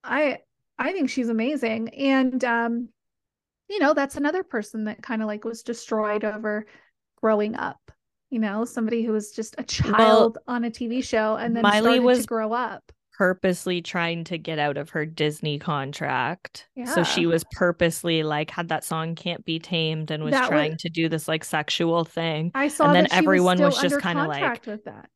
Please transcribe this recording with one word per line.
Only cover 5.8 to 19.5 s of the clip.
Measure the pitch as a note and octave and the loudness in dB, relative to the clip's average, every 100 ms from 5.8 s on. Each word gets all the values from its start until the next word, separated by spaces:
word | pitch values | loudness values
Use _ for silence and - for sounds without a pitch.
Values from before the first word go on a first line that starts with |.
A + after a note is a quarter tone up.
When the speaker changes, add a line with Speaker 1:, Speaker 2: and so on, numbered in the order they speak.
| - A3 G#3+ G#3 | -4 -2 0 0
Speaker 1:
over | G#3+ G#3+ G#3+ G#3 G#3+ - _ _ _ _ | -2 -4 -4 -4 -6 -20 _ _ _ _
growing | A3 G#3+ G#3 - | 2 2 2 -2
up. | - - _ _ _ _ _ | -6 -8 _ _ _ _ _
You | A#3+ | -4
know, | A3 G3+ | -2 -2
somebody | A#3 B3 A3 A#3 | -4 -4 -2 0
who | A#3 | 0
was | A3 G#3 | -2 -4
just | - A3+ - | -10 -10 -10
a | |
Speaker 2:
Well, | |
Speaker 1:
child | - - - G#3+ A3 A3 A3+ A3+ - | -8 -2 2 6 8 8 6 2 -8
on | B3 | -4
a | A#3 | -4
T | A3+ A#3+ | -6 -4
V | B3 | -4
show | B3+ A3+ G#3+ A3 | 0 0 0 0
and | A#3 A#3 | -2 2
then | |
Speaker 2:
Miley | G#3 G#3+ | 4 6
Speaker 1:
started | A3+ A#3+ | 6 6
to | |
Speaker 2:
was | B3 B3 A3 | 6 4 2
Speaker 1:
grow | A3+ A3 | -2 -2
up. | A#3 A#3+ G3 _ _ _ _ | -2 -2 -6 _ _ _ _
Speaker 2:
purposely | F#3 F#3 F#3+ F3+ - F3 | 2 4 0 0 -2 -4
trying | E3+ F3+ E3+ E3+ | -2 -2 -2 -2
to | E3 E3+ | -4 -6
get | D#3+ D#3+ | -4 0
out | D3 D3 | 0 0
of | D3 | -4
her | E3 D#3 | -4 -4
Disney | D#3+ D3+ D3+ D#3 D3 | 0 -2 0 -4 -4
contract. | E3 D3 C3+ D3 C#3+ B2+ B2+ F3 - - - - | -2 -4 -4 -6 -4 -2 -2 -4 -12 -20 -18 -12
So | A#3+ C#4 | -2 0
she | E3 - | 0 2
Speaker 1:
Yeah. | E3+ | 2
Speaker 2:
was | E3 - | 2 -2
purposely, | - F3+ E3+ E3+ E3 F3 D#3+ | 0 0 2 0 0 -2 0
like, | D#3 D3+ D#3 | 0 -2 -4
had | - E3+ | -6 -4
that | D#3 | -4
song | - D#3+ D#3+ | -4 -6 -4
Can't | E3 E3+ E3+ | -6 -6 -8
Be | - | -6